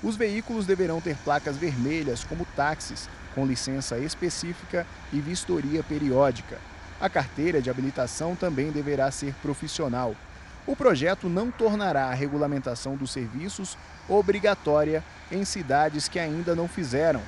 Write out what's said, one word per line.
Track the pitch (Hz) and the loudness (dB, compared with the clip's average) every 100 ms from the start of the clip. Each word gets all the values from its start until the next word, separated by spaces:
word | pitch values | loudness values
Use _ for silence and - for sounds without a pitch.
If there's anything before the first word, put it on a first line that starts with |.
| 208 | -2
Os | 214 | 0
veículos | 226 208 - 226 190 | 0 0 -2 -4 2
deverão | 190 180 165 | 2 2 0
ter | 165 143 | -2 -4
placas | - 143 151 139 | 2 2 2 -2
vermelhas | 170 131 127 160 143 117 | -2 0 0 0 0 -2
como | - 170 175 - | -4 -6 -4 0
táxis, | 143 156 - - - - - | 0 0 -6 -10 -12 -14 -8
com | - | -2
licença | 135 123 - 135 131 120 | 0 0 -2 -4 -2 -4
específica | 147 - 175 - 170 170 - 180 170 - - | -4 -2 -2 -2 -6 -8 -4 -4 -4 -10 -4
e | 143 | -2
vistoria | 143 175 - 175 139 156 | -2 -4 0 0 2 -2
periódica. | 143 151 147 127 139 120 - - - - - - | 0 0 4 6 6 4 -6 -12 -14 -16 -16 -2
A | 190 | 0
carteira | 175 135 - 160 160 | 2 -2 0 2 2
de | 127 | 2
habilitação | 127 135 131 123 - 160 180 | 0 -2 0 -2 0 -2 0
também | 180 139 147 | 0 0 0
deverá | 147 147 143 135 | 0 0 2 2
ser | 135 143 135 | 2 -6 -4
profissional. | 147 139 156 - 147 120 123 107 - - - - - | -4 -4 -4 -2 0 0 0 -2 -12 -18 -16 -12 -4
O | 277 | 4
projeto | 262 156 156 196 185 | 6 6 4 0 0
não | 170 240 | 0 -2
tornará | - 226 208 196 143 131 | 2 2 4 2 2 2
a | |
regulamentação | 127 143 147 147 143 131 117 - 135 | 0 -2 0 0 0 -2 -6 -6 -4
dos | 135 | -4
serviços | - 117 120 180 - 190 - - - - | -4 -6 -4 -8 -6 -8 -8 -16 -18 2
obrigatória | 196 190 202 202 196 - 147 151 156 160 - - | 4 4 4 4 2 4 4 4 2 -2 -16 -6
em | 180 | -4
cidades | 202 202 147 139 156 151 - | -2 -4 2 4 4 2 -2
que | 180 | -2
ainda | 160 156 170 | -2 -2 0
não | 170 175 | 2 0
fizeram | - 151 127 165 135 | -2 0 2 4 2